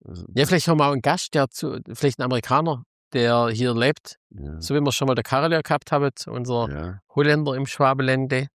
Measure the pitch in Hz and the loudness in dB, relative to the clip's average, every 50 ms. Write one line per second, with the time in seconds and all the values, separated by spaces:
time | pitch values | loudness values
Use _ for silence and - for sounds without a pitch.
0 | _ - 90 87 - - 95 123 147 - 185 165 - 170 165 151 143 143 143 127 | _ -16 -14 -14 -14 -4 0 0 2 2 2 0 2 2 4 4 4 2 2 2
1 | - 143 170 180 - - - 151 135 - - - 160 139 - - 113 - 117 - | 2 2 0 0 -2 -2 0 0 0 0 -2 -6 -8 -8 -8 -10 -10 -12 -6 0
2 | 147 139 - - 123 127 127 117 - - 127 147 165 165 143 120 - _ _ _ | 0 0 0 0 -2 -2 0 -2 0 2 2 2 2 0 -2 -4 -8 _ _ _
3 | _ _ - 127 120 117 120 120 120 113 110 110 127 123 117 117 120 143 151 - | _ _ -2 0 2 4 4 4 2 2 0 0 0 0 2 2 2 2 0 -2
4 | - - - - _ _ - - 71 73 78 80 82 - 139 151 143 139 - - | -8 -18 -20 -20 _ _ -16 -14 -12 -12 -10 -10 -4 -2 0 2 2 2 0 0
5 | 139 131 127 120 107 - 131 135 156 165 170 160 - - 156 143 - - 156 143 | 0 0 0 0 0 0 0 0 2 2 0 0 0 0 -2 -2 0 -2 0 0
6 | 143 139 - - - - 113 123 120 123 120 117 117 - - - 160 90 98 98 | 0 0 -2 -6 -12 -10 -8 -8 -4 -2 -2 -2 -2 -2 -4 -6 -6 -8 -10 -12
7 | - _ _ 143 147 151 147 151 151 143 127 131 139 - - - 143 131 135 135 | -16 _ _ 2 2 4 2 2 2 -2 -2 -4 -4 -6 0 2 2 2 2 2
8 | 131 131 131 131 135 131 131 127 135 - - | 2 0 0 0 0 0 0 -2 -2 -4 -8